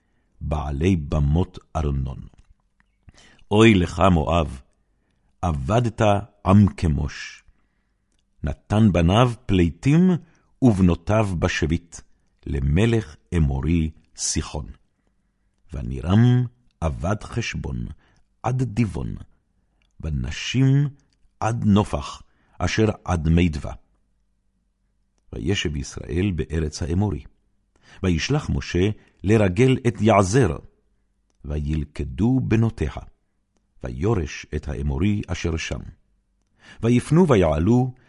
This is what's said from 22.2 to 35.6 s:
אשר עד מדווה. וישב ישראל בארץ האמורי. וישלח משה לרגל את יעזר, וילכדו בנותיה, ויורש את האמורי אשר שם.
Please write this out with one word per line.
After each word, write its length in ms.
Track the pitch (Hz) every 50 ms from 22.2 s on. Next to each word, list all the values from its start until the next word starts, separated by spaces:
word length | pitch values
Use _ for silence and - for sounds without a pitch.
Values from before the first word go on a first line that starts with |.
| - _ _ _ _ _ _
אשר 280 | - 90 90 - - 110 107 - - -
עד 240 | - 92 82 73 80
מדווה. 440 | 82 85 90 85 73 71 - - - - _ _ _ _ _ _ _ _ _ _ _ _ _ _ _ _ _ _ _ _ _ _ _ _ _ _ _ _ _ _ -
וישב 420 | 57 58 82 101 - - 82 73
ישראל 560 | 71 - - - - - - 71 87 95 104
בארץ 520 | 87 78 - - 78 82 78 76 - - 90
האמורי. 400 | - 85 92 104 101 76 71 - - _ _ _ _ _ _ _ _ _ _ _ _ - - -
וישלח 460 | 92 85 78 - - 139 151 - -
משה 400 | 80 69 - - - 87 95 107 107 - _ _ _ _ -
לרגל 540 | 92 110 110 104 92 87 107 127 131 131 - -
את 140 | 120 - -
יעזר, 560 | 104 110 104 101 98 90 107 139 120 82 71 - - - _ _ _ _ _ _ _ _ _ _ _ _ _ _ -
וילכדו 920 | 71 76 76 71 73 78 78 71 - - - 76 69 65 - 104 120 131 131 117
בנותיה, 480 | - 104 113 113 110 - - 80 69 - - - - - _ _ _ _ _ _ _ _ _ _ _ _ _ -
ויורש 640 | 62 62 65 87 107 117 92 76 - - - - - -
את 120 | 76 -
האמורי 540 | - 65 60 71 71 67 71 92 104 101 104 -
אשר 300 | - 87 - - 85 82
שם. 220 | 82